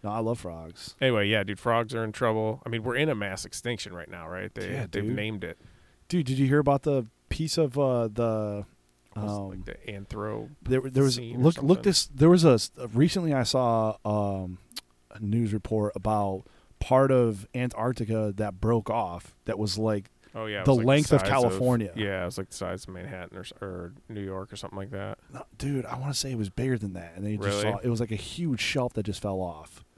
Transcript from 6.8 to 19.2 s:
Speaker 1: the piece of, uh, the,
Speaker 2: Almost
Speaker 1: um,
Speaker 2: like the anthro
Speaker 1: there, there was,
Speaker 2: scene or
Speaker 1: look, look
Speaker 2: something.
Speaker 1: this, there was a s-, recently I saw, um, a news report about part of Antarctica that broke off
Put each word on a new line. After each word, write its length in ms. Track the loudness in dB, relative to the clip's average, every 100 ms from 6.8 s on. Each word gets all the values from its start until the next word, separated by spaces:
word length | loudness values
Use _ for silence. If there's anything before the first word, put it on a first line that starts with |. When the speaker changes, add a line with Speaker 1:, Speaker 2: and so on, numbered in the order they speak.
Speaker 1:
the 220 | 2 0 -2 _ _
piece 300 | -4 0 2
of, 200 | 0 2
uh, 300 | 2 2 0
the, 560 | 0 0 0 -2 -6 -10 _ _ _ _
Speaker 2:
Almost 200 | -6 -4 -4
Speaker 1:
um, 80 | -6
Speaker 2:
like 140 | -10 -12
the 260 | -12 -12
anthro 560 | -12 -10 -8 -6 -6 -10 -12
Speaker 1:
there, 180 | -2 0
there 220 | 2 2
was, 140 | 2 2
Speaker 2:
scene 200 | -6 4
or 40 |
Speaker 1:
look, 160 | 4 4
look 140 | 2 4
Speaker 2:
something. 20 |
Speaker 1:
this, 240 | 4 2 0
there 240 | 6 8
was 160 | 10 8
a 60 |
s-, 180 | 6 2 -8 -2
recently 400 | 4 4 4 0
I 80 | 0
saw, 560 | 2 2 2 2 2 0 -2
um, 500 | 0 0 -2 -6 -10 _ -16 _ _ _
a 100 | -8
news 320 | 0 0 2
report 400 | -2 0 0 0
about 500 | -2 0 0 0 -2 -8 -20 _ -10
part 300 | 4 6 6
of 340 | 6 4 0 -8
Antarctica 800 | -4 -4 -2 -4 -2 -2 0 -2 -2
that 220 | -6 -2
broke 260 | 2 2 0
off 480 | -2 -2 -6